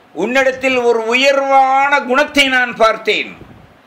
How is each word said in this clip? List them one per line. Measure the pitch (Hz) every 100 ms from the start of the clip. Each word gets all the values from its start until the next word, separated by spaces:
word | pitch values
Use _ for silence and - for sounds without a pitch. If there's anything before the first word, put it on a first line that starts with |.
| _
உன்னிடத்தில் | 147 214 262 262 254 262 254
ஒரு | 240 226 220
உயர்வான | 247 277 269 277 269 262 269 277 285
குணத்தை | 240 262 294 285 269
நான் | 254 247
பார்த்தேன், | 208 220 214 - 175 107 - - - - -